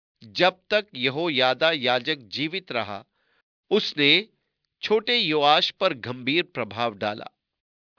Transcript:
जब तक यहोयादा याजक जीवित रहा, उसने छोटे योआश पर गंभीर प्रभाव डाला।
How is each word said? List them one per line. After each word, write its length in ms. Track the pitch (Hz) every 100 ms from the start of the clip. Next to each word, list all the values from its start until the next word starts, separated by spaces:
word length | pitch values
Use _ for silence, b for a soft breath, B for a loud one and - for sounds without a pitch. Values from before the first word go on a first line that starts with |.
| _ _
जब 360 | 113 98 180 185 -
तक 160 | 214 202
यहोयादा 800 | 127 127 135 175 127 127 127 160
याजक 440 | 160 123 127 127 147
जीवित 560 | 107 104 156 190 185
रहा, 320 | 120 101 101 - _ _ _ _ _ -
उसने 580 | 208 - 147 143 165 220 _ _ _ _ -
छोटे 340 | - 220 220 240
योआश 540 | 175 151 143 160 175
पर 240 | - 190
गंभीर 480 | 135 113 127 123 165
प्रभाव 520 | 170 131 107 101 120
डाला। 360 | 101 104 113 - _ _ _ _ _ _